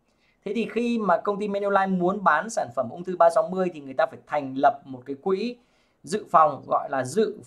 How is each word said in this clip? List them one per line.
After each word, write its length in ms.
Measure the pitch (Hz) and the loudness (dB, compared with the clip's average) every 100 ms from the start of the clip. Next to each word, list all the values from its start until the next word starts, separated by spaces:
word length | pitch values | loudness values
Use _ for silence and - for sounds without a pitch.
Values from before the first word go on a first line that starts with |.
| _ _ _ _ | _ _ _ _
Thế 80 | 196 | -6
thì 120 | 214 214 | -4 -4
khi 260 | 226 240 233 | -2 -2 0
mà 180 | 202 165 | 0 0
công 240 | - 202 | 0 -4
ty 80 | 202 | -4
Manulife 500 | 196 202 196 190 185 | -2 0 2 2 2
muốn 260 | 175 208 | 0 2
bán 260 | 180 147 208 | 2 2 0
sản 180 | 214 131 - | -6 -4 -4
phẩm 120 | 117 | -6
ung 140 | 170 | -8
thư 120 | 180 180 | -10 4
ba 140 | 170 | 6
sáu 180 | 165 160 | 6 0
mươi 200 | 185 180 | -2 -2
thì 60 | 156 | -4
người 140 | 139 | -6
ta 120 | 131 - | -2 -2
phải 120 | 120 - | -4 -8
thành 280 | 151 135 131 | -6 -4 2
lập 240 | 143 - | 2 2
một 180 | 139 127 131 | -6 -16 -12
cái 100 | 139 | -8
quỹ 340 | 190 190 233 240 _ _ _ _ | -2 -2 -2 -8 _ _ _ _
dự 220 | 143 208 - | -8 -8 2
phòng 320 | 165 156 131 - | 4 6 2 -4
gọi 200 | 143 - | -4 -2
là 140 | 139 | -4
dự 320 | 127 170 208 - | -2 0 -2 -4